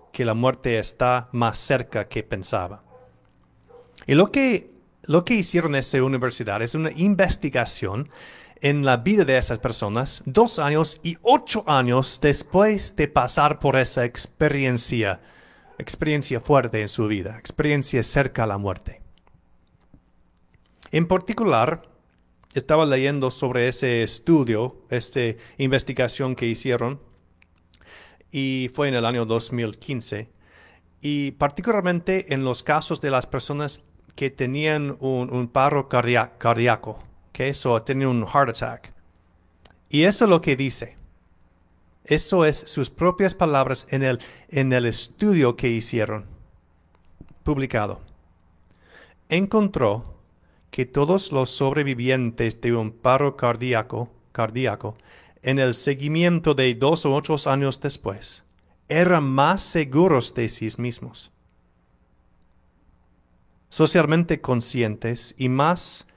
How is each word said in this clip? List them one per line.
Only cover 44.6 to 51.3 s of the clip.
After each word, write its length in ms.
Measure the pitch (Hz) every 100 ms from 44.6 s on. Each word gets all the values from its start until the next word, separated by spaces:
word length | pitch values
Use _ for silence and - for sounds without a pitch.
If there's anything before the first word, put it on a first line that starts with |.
| 135
el 120 | 127 120
estudio 720 | 107 - - 208 180 123 120
que 140 | 131
hicieron, 560 | 113 107 117 107 107 101 - - _ _ _ _ _ _ - - -
publicado. 580 | - 143 135 117 101 - - - _ _ _ _ _ _ _ - - _ -
Encontró 840 | 170 196 220 202 - 113 107 - - _ _ _ _ _
que 140 | - 127
todos 460 | 143 147 196 -